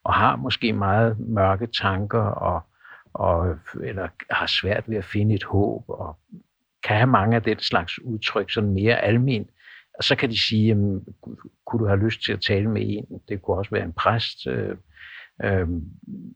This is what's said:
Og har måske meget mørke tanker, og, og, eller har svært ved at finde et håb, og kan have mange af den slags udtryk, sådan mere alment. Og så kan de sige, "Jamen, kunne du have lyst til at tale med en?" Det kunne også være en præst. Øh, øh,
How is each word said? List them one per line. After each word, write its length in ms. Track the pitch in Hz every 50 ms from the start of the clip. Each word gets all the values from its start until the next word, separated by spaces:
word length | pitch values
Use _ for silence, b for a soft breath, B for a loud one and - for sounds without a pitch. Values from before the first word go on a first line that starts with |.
| b
Og 100 | - 82
har 220 | 101 107 131 135
måske 380 | 123 135 131 - - 120 113 107
meget 460 | 101 101 98 98 110 113 117 113 107
mørke 480 | 113 113 110 101 95 95 95 95 120 117
tanker, 520 | - - - 98 95 95 104 104 110 117
og, 400 | 107 101 - - - - 87 82 - _ B B B B B B B B -
og, 440 | - - 90 87 85 87 90 78 78 - - - - -
eller 240 | 123 107 95 90 82 - - - -
har 180 | - - 87 -
svært 360 | - - - 95 104 - - -
ved 100 | 110 104
at 80 | 92
finde 300 | - - 104 101 110 107
et 80 | 95 -
håb, 400 | - - 98 104 - 110 - - -
og 320 | - - - - 78 - _ _ - 175 - _ _ _ _ _ _ _ -
kan 120 | - 107
have 120 | 104 120 131
mange 280 | 123 101 98 113 117
af 80 | 117 110
den 160 | 113 107 -
slags 400 | - - 120 95 87 85 - -
udtryk, 520 | - 123 110 110 - - - 107 98 -
sådan 220 | - 113 107 101 98
mere 280 | 95 101 113 120 -
alment. 480 | - 101 113 120 127 139 127 104 98 - _ B B B B B B B B -
Og 60 | -
så 120 | - 139
kan 140 | - - 120
de 120 | 113 101
sige, 260 | - - 110 107 107 110
"Jamen, 380 | 107 101 101 101 95 92 - - - - - - - - - - - _ _
kunne 140 | - - 117
du 80 | 113 101
have 180 | 98 98 107
lyst 180 | 110 - - -
til 100 | - 101
at 80 | 95
tale 280 | - - 104 98 104 113
med 120 | 107 104 104
en?" 200 | 104 98 107 - - - - - -
Det 120 | 104 101
kunne 160 | - - 92 90
også 140 | 101 -
være 120 | 104 101 92
en 100 | 85 82
præst. 540 | - - 98 113 113 - - - - - 65
Øh, 300 | 64 58 50 50 - - - _ B B B B B B B B B B -
øh, 240 | 101 98 92 90 82 87 82 78 87 - - - - - - - - -